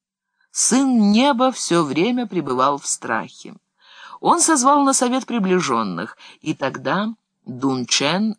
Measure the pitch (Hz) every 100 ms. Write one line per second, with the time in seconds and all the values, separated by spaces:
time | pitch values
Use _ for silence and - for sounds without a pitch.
0 | _ _ _ _ _ - - 247 277 240
1 | 202 208 277 240 254 240 - 170 151 139
2 | 208 254 233 185 143 127 135 143 - -
3 | 131 113 87 - - - _ _ _ -
4 | - - - 330 330 311 254 285 277 269
5 | 247 262 - 233 190 185 147 117 107 85
6 | 110 - - - 151 156 139 127 131 170
7 | 220 226 _ _ - 123 135 131 120 -
8 | 139 180 220